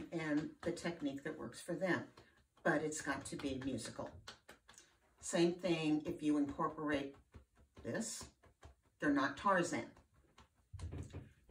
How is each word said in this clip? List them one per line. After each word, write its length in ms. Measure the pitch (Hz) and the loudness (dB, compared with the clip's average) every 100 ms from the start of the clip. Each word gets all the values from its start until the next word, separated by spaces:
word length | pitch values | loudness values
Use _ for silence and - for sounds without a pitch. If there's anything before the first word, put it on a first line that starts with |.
| - | -4
and 400 | 165 156 147 156 - | -4 0 0 0 -6
the 100 | 170 | -4
technique 520 | - 175 170 143 135 | -2 -4 -2 -4 -4
that 160 | 139 - | -6 -8
works 200 | 120 - | -10 -10
for 140 | - | -6
them, 300 | 165 185 127 - - - _ _ _ | -2 2 2 0 -14 -20 _ _ _
but 220 | 175 151 | 2 2
it's 180 | 156 - | 2 -4
got 240 | - 135 - | -4 -4 -4
to 100 | - | -4
be 240 | 143 127 135 | -4 -2 -2
musical. 460 | 117 - - - - - - - - _ - - _ _ _ | -4 -6 -8 -8 -10 -18 -20 -20 -20 _ -20 -20 _ _ _
Same 340 | - 175 175 | -2 4 4
thing 500 | 175 185 160 156 151 175 | 4 2 2 4 2 2
if 160 | - | -2
you 160 | 151 147 | 2 4
incorporate 760 | 143 156 160 160 151 139 139 - _ - - _ - - | 2 2 -2 0 0 2 0 -8 _ -20 -20 _ -20 -10
this. 420 | - 165 226 - - _ _ _ - - _ - | -4 -2 -4 -6 -12 _ _ _ -20 -20 _ -2
They're 100 | 151 | 2
not 260 | 139 143 - | 4 2 2
Tarzan. 500 | - 185 151 117 - - _ _ _ - - _ _ - - - - - - _ - | 4 6 4 0 -6 -14 _ _ _ -20 -20 _ _ -10 -8 -8 -8 -10 -14 _ -14